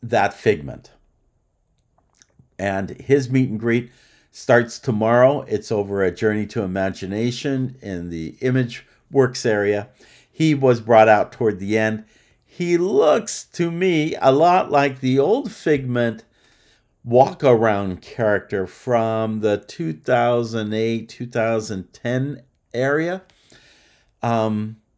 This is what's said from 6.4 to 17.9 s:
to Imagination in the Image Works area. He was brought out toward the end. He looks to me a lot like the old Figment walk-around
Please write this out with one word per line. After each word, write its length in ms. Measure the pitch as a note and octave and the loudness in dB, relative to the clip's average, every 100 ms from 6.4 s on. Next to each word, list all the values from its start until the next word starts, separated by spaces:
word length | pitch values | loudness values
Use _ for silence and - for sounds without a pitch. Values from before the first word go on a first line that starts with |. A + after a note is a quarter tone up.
| G#2 | -4
to 140 | A#2 | -4
Imagination 1120 | F#2+ F#2+ F#2+ F#2+ F#2+ G#2 A#2+ B2 C#3+ C3+ C3 C3 | -4 -2 -4 -4 -8 -4 -4 -4 -4 -4 -6 -8
in 300 | G#2+ F2+ F2 | -10 -10 -8
the 260 | E2 D#2+ - | -10 -10 -6
Image 460 | B2+ B2+ A#2 - - _ _ | -2 -2 -2 -8 -20 _ _
Works 360 | C#3 C3 C3 B2 | 2 2 0 0
area. 420 | G#2 G2+ G#2 - _ _ _ _ | 0 2 -2 -4 _ _ _ _
He 240 | - D#3+ | -2 0
was 260 | C#3 C3 A#2 | 2 2 2
brought 280 | A2 A2 A2 | 4 6 8
out 240 | G#2 - | 6 2
toward 280 | - A2+ F#2+ | -2 -2 -2
the 180 | G2 A2 | -2 0
end. 260 | A2 G#2+ - _ _ _ | 0 -4 -10 _ _ _
He 340 | _ - F3 E3+ | _ -6 0 0
looks 680 | F3+ C4 D#4 B3+ - - | 2 2 4 2 -2 -12
to 260 | - - E3+ | -10 -6 -4
me 440 | E3+ F#3+ D#3+ D3+ - | -2 0 0 -2 0
a 140 | C3+ | 2
lot 380 | C#3 F3 F3+ - | 4 4 2 2
like 300 | C#3+ C#3+ C3 | 0 0 -2
the 180 | B2+ C3+ | -2 2
old 340 | D3+ B3+ C4+ | 2 0 -4
Figment 720 | - F3 C#3+ B2+ B2 A#2 A2 - _ _ _ _ _ _ _ | -6 -2 0 0 -2 -2 -4 -14 _ _ _ _ _ _ _
walk-around 960 | A#2+ B2 C#3 F3+ C#3+ A2+ A2+ G2+ G2 | 2 4 4 2 2 4 2 0 -2